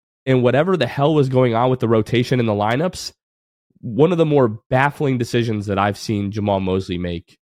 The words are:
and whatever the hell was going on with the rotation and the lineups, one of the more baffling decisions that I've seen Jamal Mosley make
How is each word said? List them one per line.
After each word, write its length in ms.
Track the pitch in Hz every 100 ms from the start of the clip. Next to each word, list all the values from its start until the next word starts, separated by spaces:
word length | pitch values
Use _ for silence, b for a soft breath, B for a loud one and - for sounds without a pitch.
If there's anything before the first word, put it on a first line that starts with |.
| _ _ 131
and 160 | 127
whatever 340 | 120 127 175 180
the 80 | 117
hell 300 | - 147 151
was 140 | 131
going 260 | 127 127 113
on 160 | 127
with 80 | 127
the 80 | 117
rotation 520 | 113 107 120 120 127
and 80 | 117
the 60 |
lineups, 600 | 101 104 127 180 - - - _ _ _ _ _ _
one 320 | 123 110 160
of 80 | 170
the 60 | 160
more 340 | 147 120 107 -
baffling 480 | 127 143 - 147 127
decisions 480 | 117 123 117 107 101
that 140 | 98
I've 180 | 104 98
seen 340 | - 104 101
Jamal 280 | 107 104 98
Mosley 400 | 95 92 95 87
make 400 | 87 85 - _